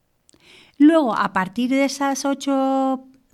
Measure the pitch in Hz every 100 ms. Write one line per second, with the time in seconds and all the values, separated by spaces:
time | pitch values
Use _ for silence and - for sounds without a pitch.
0 | _ _ _ _ _ - _ - 294 330
1 | 269 202 202 196 185 233 247 269 277 277
2 | 277 269 277 269 277 269 269 269 262 262
3 | - _ _